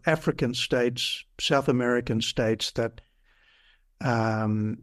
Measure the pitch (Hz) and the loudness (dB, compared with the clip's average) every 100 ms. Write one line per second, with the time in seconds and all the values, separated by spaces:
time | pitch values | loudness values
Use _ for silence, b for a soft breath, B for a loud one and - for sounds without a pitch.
0 | - 156 - 151 131 120 - 131 123 123 | 0 0 0 0 -2 -2 -2 0 2 0
1 | - - - - - 139 135 123 123 120 | -4 -6 -12 -8 0 2 2 2 2 0
2 | 123 113 - - 113 113 - - 117 - | 0 -2 -2 0 0 0 -2 -4 -4 -6
3 | - _ _ _ _ _ _ _ _ _ | -20 _ _ _ _ _ _ _ _ _
4 | 135 120 113 110 110 107 107 110 | 0 2 2 0 0 0 -2 -6